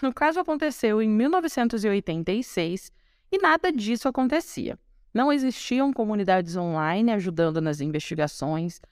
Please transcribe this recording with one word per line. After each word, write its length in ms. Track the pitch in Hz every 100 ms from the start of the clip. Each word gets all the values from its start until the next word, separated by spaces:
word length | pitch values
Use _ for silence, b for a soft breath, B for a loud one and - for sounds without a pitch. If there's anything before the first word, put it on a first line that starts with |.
o 100 | 262
caso 260 | - 302 330
aconteceu 640 | 339 302 302 - 226 214
em 80 | 220
mil 180 | 214 262
novecentos 560 | 359 330 - 233 226
e 60 | 208
oitenta 420 | 202 185 165 165
e 120 | 214
seis 480 | 254 - 165 185 - _ _ _ _
e 80 | 381
nada 320 | 359 320 370
disso 360 | 294 208 233 269
acontecia. 720 | 262 262 311 - - 117 - _ _ _
Não 220 | 208 277
existiam 580 | 285 262 - - 247 277
comunidades 640 | 262 214 208 190 185 170 180
online 560 | 175 156 156 185 233
ajudando 480 | 208 185 165 165 160
nas 220 | 156 147
investigações, 1000 | 143 151 - 160 147 - 139 160 170 - b